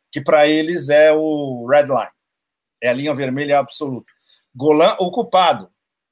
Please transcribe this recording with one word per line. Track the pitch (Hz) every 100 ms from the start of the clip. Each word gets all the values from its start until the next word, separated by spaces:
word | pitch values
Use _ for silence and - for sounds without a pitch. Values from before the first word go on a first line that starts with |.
| _
que | 156
pra | 143 156 151
eles | 156 160 175 139
é | 147 156
o | 156 156 151 139 123 120
red | 147
line, | 139 127 98 _ _ _ _ _ _ _
é | 120
a |
linha | 127 151
vermelha | 135 131 135 143 143
absoluta. | 135 - 143 120 - _ _ _ _ 123
Golã | 147 151 180 -
ocupado. | 185 240 - 185 170 123 92 _ _ _ _